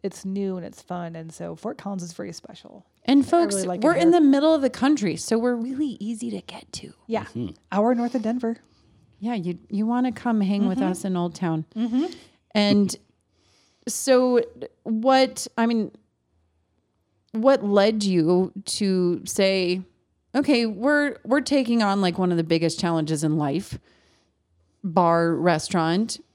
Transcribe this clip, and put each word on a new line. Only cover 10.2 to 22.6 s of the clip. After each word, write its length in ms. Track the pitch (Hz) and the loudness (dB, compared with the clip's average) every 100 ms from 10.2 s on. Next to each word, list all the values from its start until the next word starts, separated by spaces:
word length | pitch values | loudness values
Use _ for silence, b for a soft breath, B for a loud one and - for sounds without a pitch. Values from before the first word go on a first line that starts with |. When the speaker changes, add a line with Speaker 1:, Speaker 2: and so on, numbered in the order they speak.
| 240 220 | -2 0
Speaker 2:
hang 260 | 196 202 196 | 0 0 0
with 100 | 185 | 0
Speaker 1:
Mm-hmm. 80 | 190 | -2
Speaker 2:
us 120 | 180 196 | -2 -4
in 120 | 185 | -2
Old 160 | 175 | -4
Town. 320 | 165 175 160 160 220 | -4 -4 -4 -6 -6
Speaker 1:
Mm-hmm. 300 | 233 247 349 B B B _ | -2 -2 -2 B B B _
Speaker 2:
And 420 | 214 208 208 196 - _ _ _ _ _ _ _ _ - | 0 2 4 2 -4 _ _ _ _ _ _ _ _ -10
so 540 | - - 254 254 247 233 - - _ | -6 2 4 6 2 0 -8 -18 _
what, 640 | - 220 254 262 262 262 - - | -6 -2 4 4 4 -2 -8 -2
I 80 | 226 | 0
mean, 260 | 233 202 - _ _ _ _ _ _ _ _ _ _ _ _ _ | 0 -2 -8 _ _ _ _ _ _ _ _ _ _ _ _ _
what 300 | 220 254 269 | 0 2 2
led 400 | 202 202 202 220 | 2 4 4 2
you 480 | 202 180 160 180 185 - - | 2 2 4 2 2 -4 -10
to 560 | - 202 185 180 175 - | -4 0 2 0 -2 -4
say, 560 | - 190 190 180 185 185 _ _ _ _ 254 | 0 2 2 0 -2 -6 _ _ _ _ -2
"Okay, 300 | 294 254 226 | 2 2 0
we're, 520 | 196 254 294 294 - | -2 0 2 0 -4
we're 180 | - 277 | -2 -2
taking 400 | 269 277 233 233 | 2 0 2 0
on, 200 | 202 202 | 2 2
like, 160 | 185 170 | 0 0
one 140 | 185 | 0
of 60 | 170 | 0
the 60 | |
biggest 360 | 160 165 | 0 0